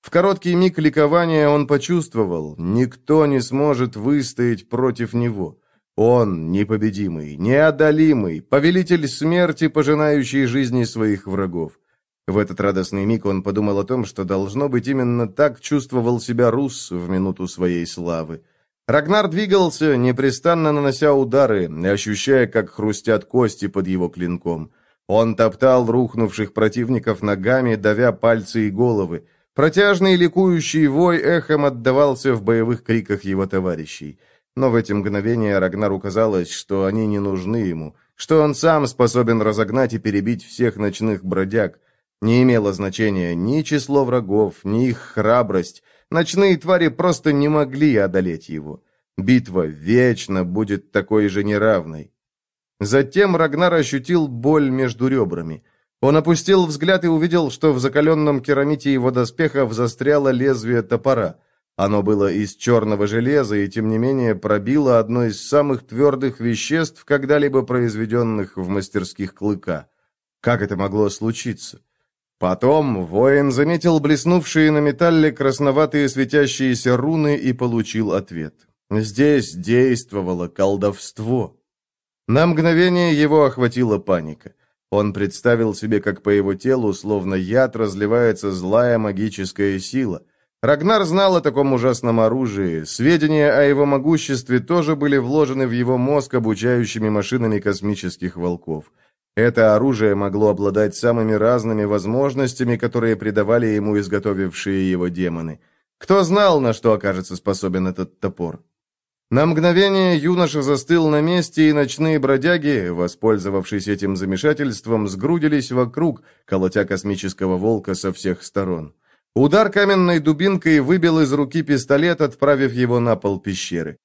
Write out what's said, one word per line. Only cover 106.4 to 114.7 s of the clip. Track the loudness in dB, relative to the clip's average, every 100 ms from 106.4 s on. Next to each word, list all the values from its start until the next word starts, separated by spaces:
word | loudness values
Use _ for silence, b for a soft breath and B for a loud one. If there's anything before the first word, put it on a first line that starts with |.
| 4 4
на | 0
что | 0 2
окажется | 2 0 -4 -6
способен | -8 -6 -4 -2 -2 -4
этот | -4 -10 _
топор? | -8 -6 -10 -10 _ _ _ _ _ _ _
На | 0 2
мгновение | 2 2 2 2 2 2 2
юноша | 0 0 0 -2
застыл | -2 -2 2 2 4
на | 2
месте, | 2 0 -2 2 2
и |
ночные | 4 0 0 0 0
бродяги, | 2 2 2 0 0 0 -2
воспользовавшись | -2 -4 0 0 0 0 -4 -2 -6 -4
этим | -4 -2
замешательством, | -4 -4 -2 0 0 -2